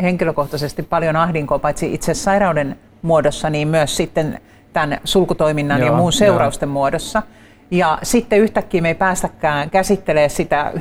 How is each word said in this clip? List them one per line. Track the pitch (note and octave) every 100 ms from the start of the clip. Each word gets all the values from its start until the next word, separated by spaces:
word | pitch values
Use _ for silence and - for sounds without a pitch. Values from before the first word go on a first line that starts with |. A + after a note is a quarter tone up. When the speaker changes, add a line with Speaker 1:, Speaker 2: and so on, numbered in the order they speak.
Speaker 1:
henkilökohtaisesti | F3+ F3+ E3 D3+ C#3 D3 D3 -
paljon | E3 E3+ E3 D#3
ahdinkoa, | E3+ D#3+ C#3+ C#3+
paitsi | D3+ D3 E3+
itse | - -
sairauden | D#3+ - G3 G3 D3+ C#3 C3+ - -
muodossa, | E3 D#3+ C#3+ - D#3
niin | D3+ D3
myös | D#3+ C#3 -
sitten | D#3+ - D3+ - - - -
tämän | - D#3 -
sulkutoiminnan | - G3 F3 F3+ D#3 D3+ C#3+ C#3
ja | B2
Speaker 2:
Joo, | A#2+
Speaker 1:
muun | F3
Speaker 2:
joo. |
Speaker 1:
seurausten | - G#3 F3+ - - C#3+
muodossa. | C#3 C#3 D#3+ - A3 G#3 - - - -
Ja | F3+ E3+ D#3
sitten | - A#3+ A3+ G#3
yhtäkkiä | G#3+ G#3+ - F#3
me | E3
ei | D#3+
päästäkään | F#3+ F3+ F#3 - D#3+ D3 D3
käsittelemään | F#3+ F#3 G3 - D3+ D3
sitä | - E3 D3 D3 -